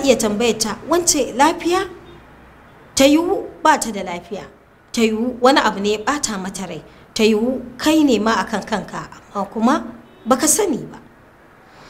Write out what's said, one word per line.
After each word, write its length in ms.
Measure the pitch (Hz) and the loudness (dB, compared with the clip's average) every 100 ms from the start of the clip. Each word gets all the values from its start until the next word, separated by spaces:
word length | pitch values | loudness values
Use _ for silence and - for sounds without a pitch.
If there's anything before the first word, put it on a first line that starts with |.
iya 120 | 269 233 | 4 2
tambayar 420 | 220 202 240 226 | 2 0 0 0
ta, 180 | 220 196 - | -4 -6 -2
"Wance, 440 | 339 339 294 240 | 0 0 0 -2
lafiya?" 540 | 220 294 - 330 370 392 - - - - - - - - - - | 2 2 2 -2 -2 -2 -10 -20 -20 -20 -20 -20 -20 -20 -20 -6
Ta 100 | - | 4
yiwu 420 | 269 302 349 403 - - | 6 6 2 -2 -4 -2
ba 160 | 311 277 | 2 2
ta 120 | 226 | 0
da 120 | 202 | -6
lafiya, 420 | 185 175 - 190 - - _ _ _ | -8 -10 -10 -14 -14 -20 _ _ _
ta 80 | - | 0
yiwu 360 | 220 214 247 - | 0 2 -2 2
wani 180 | 247 294 | 4 4
abu 220 | 240 196 | 2 0
ne 120 | 208 | -2
ya 60 | 214 | -2
ɓata 400 | 214 294 294 202 | -2 -4 -4 -6
mata 280 | 185 190 185 | -8 -10 -10
rai, 160 | 156 - - - | -12 -14 -20 -10
ta 80 | - | 2
yiwu 360 | 220 214 240 262 - - | 2 4 0 -2 -8 -4
kai 280 | - 311 | 2 4
ne 140 | 294 220 | 4 2
ma 160 | 220 220 | 2 0
akan 180 | 185 202 | -2 -6
kanka, 460 | - 202 170 175 151 - - | -4 -6 -6 -12 -14 -18 -12
amma 100 | 202 196 | -8 -6
kuma 380 | - 226 311 - - - - - | 0 2 2 -2 -14 -20 -14 -2
baka 200 | 262 302 | 0 2
sani 300 | - 403 214 | 0 0 -2
ba. 200 | 160 - - - - _ - - - - - | -8 -16 -20 -20 -20 _ -20 -20 -20 -20 -20